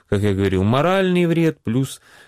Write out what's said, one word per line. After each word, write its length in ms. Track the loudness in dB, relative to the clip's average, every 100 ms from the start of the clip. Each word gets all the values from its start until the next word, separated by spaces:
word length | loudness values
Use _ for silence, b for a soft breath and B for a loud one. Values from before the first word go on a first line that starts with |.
| b
как 120 | -2
я 120 | 0
говорил, 300 | 0 0 2
моральный 600 | 2 2 2 0 0 0 0
вред, 320 | 0 0 -2
плюс 380 | -4 -4 -4 -8 B B